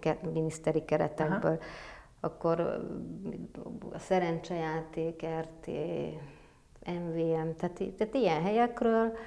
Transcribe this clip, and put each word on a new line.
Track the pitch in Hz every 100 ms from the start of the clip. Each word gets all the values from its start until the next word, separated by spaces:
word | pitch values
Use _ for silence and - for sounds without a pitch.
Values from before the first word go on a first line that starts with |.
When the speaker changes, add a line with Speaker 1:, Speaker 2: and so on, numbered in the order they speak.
Speaker 1:
ke-, | 160 156 170
miniszteri | 160 160 160 - 156
keretekből. | 156 156 160 - 156 190 160
Speaker 2:
Aha. | 160 - - - - - -
Speaker 1:
Akkor, | 165 - 170 165
ö, | - - - - 165 165 190 - - - - - -
a | -
szerencsejáték, | - 185 170 165 - 175 160 160 160 - 165 165 165 160
R | 160 -
T, | - 151 160 165 156 156 143 - - - - - -
M | 175 170
V | 165
M, | 165 160 160 160
tehát | 180 175
i-, | 190
tehát | 190 214
ilyen | 269 208 156
helyekről, | 180 220 240 240 233 226 226 226